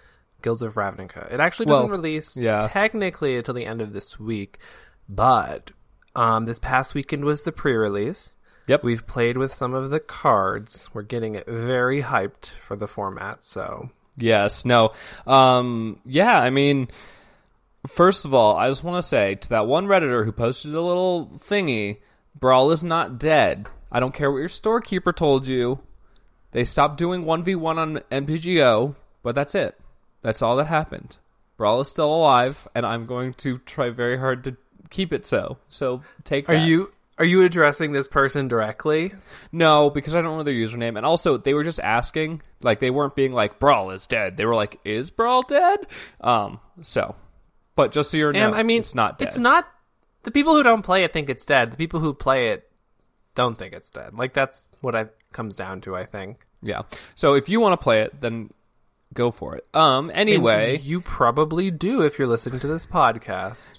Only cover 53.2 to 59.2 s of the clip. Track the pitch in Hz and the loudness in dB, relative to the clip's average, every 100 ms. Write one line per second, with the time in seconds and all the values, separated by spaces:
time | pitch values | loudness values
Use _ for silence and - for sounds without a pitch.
53.2 | _ - 123 110 92 - - - - 107 | _ -2 -2 -2 -12 -16 -18 -18 -14 -8
54.2 | 127 143 135 - - _ 131 113 110 _ | -4 -2 -2 -4 -20 _ -4 -4 -4 _
55.2 | _ - 110 95 95 95 - 92 92 104 | _ -12 -12 -10 -12 -12 -10 -10 -10 -12
56.2 | 95 117 _ _ 110 - - - - - | -14 -16 _ _ -10 -8 -10 -16 -18 0
57.2 | 151 139 147 220 214 175 139 110 107 - | 4 4 2 2 2 2 2 2 2 -4
58.2 | 120 117 107 _ _ _ _ _ _ - | -8 -8 -12 _ _ _ _ _ _ -4